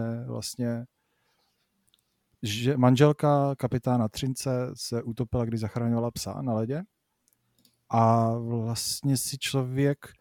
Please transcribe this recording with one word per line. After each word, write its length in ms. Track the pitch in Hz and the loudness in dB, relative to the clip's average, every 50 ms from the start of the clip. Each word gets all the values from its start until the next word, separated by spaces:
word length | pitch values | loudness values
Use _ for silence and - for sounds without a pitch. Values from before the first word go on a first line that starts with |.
| 117 117 117 117 120 | -2 -4 -6 -6 -8
vlastně, 600 | 127 117 113 110 - - - 123 117 117 117 117 - _ _ _ _ _ _ _ _ _ _ _ _ _ _ _ _ _ _ _ _ _ _ _ _ _ _ _ _ _ _ - | -8 -8 -8 -8 -8 -6 -4 -4 -4 -4 -4 -8 -12 _ _ _ _ _ _ _ _ _ _ _ _ _ _ _ _ _ _ _ _ _ _ _ _ _ _ _ _ _ _ -8
že 340 | 107 104 113 120 127 147 | -6 -4 -2 0 0 2
manželka 800 | 135 123 127 131 123 147 147 147 - - 147 147 143 139 139 139 | 6 6 6 8 8 6 6 4 4 2 4 4 4 2 0 0
kapitána 520 | - - 120 131 123 - 127 123 120 113 | -2 -2 -2 -2 -2 0 0 2 2 0
Třince 640 | 107 - - - 131 131 - - 135 127 123 127 127 123 | 0 -2 -4 -4 -4 -4 -4 -4 -2 -2 -2 -2 -4 -6
se 300 | 120 - - 120 117 113 | -8 -8 -6 -6 -4 -4
utopila, 420 | 120 110 - 123 - - 123 117 | -4 -4 -4 -4 -2 -2 -2 -2
když 140 | 113 117 110 | 0 -2 -4
zachraňovala 520 | 110 107 - 123 117 117 117 117 117 120 | -4 -4 -4 -2 0 0 0 0 0 -2
psa 300 | - - - - 98 - | -4 -6 -8 -8 -6 -6
na 120 | 139 127 113 | -4 -2 -2
ledě 280 | 110 113 113 135 160 196 - _ _ _ _ _ _ _ _ _ _ _ _ _ _ _ _ _ _ _ - | -2 -2 -2 -4 -6 -8 -10 _ _ _ _ _ _ _ _ _ _ _ _ _ _ _ _ _ _ _ 0
a 420 | - 117 113 113 113 117 117 113 117 | 2 4 6 6 6 4 4 2 0
vlastně 800 | 117 117 117 117 117 110 113 117 - - - - - - 139 135 | -2 -4 -4 -4 -2 -2 -2 -4 -4 -4 -6 -6 -4 -2 0 0
si 200 | 120 - - - | 0 -2 -4 -6
člověk, 600 | 139 - - - 135 127 127 127 135 139 143 143 - - - - _ | -6 -6 -2 -2 -2 -2 -2 0 2 2 2 2 -2 -6 -20 -20 _